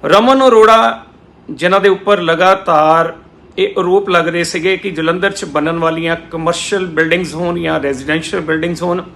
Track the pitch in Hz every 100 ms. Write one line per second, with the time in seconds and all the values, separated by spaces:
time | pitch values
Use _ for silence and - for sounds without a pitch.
0 | - 196 240 269 262 226 220 226 226 226
1 | - - _ _ - 131 175 196 196 190
2 | 202 202 170 165 185 190 190 156 156 160
3 | 165 - - - - - 196 196 180 190
4 | 196 180 170 170 170 175 170 190 196 160
5 | 160 175 196 196 170 143 151 170 165 160
6 | 165 165 - 165 165 170 - 202 185 156
7 | 160 170 170 151 175 170 165 160 139 131
8 | 139 156 160 196 160 160 170 165 175 180
9 | 180